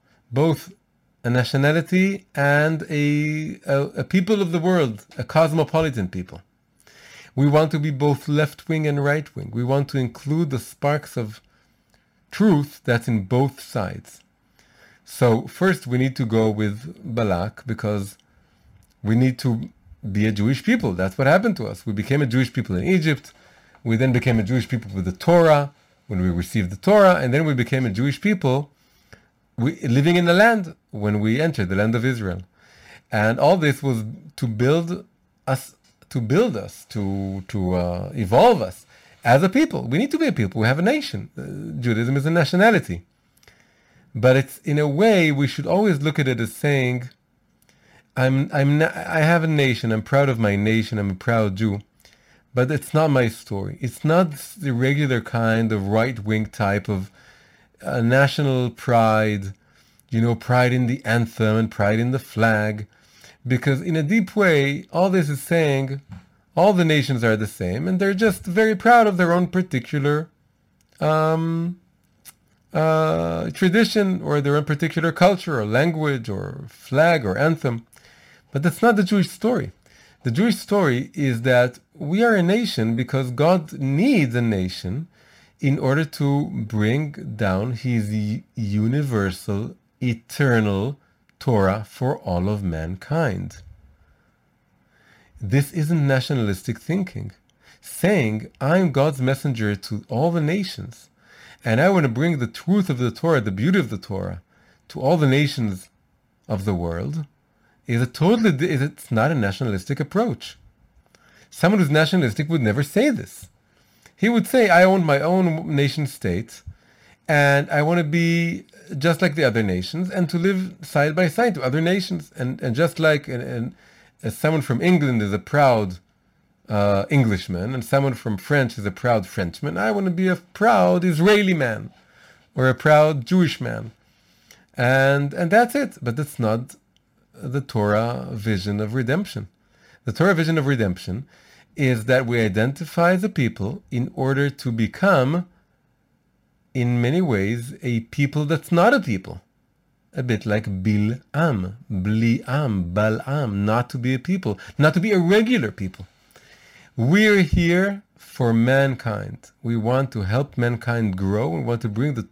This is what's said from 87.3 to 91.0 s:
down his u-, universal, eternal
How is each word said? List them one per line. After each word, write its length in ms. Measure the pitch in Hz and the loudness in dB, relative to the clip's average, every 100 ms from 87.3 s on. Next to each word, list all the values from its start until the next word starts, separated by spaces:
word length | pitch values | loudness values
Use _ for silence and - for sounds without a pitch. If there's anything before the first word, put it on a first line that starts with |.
| 110 | -4
down 360 | 101 92 120 | -2 0 -2
his 400 | 120 127 117 104 | -4 -2 -2 -2
u-, 300 | 107 104 110 - - | -4 -4 -6 -8 -8
universal, 1200 | 104 104 110 139 139 110 98 92 - 101 131 - _ - | -4 0 0 0 -2 -2 -2 -4 -6 -6 -8 -12 _ -6
eternal 960 | 123 113 - - 139 117 107 95 120 143 | -6 -6 -6 -2 2 2 2 0 -4 -8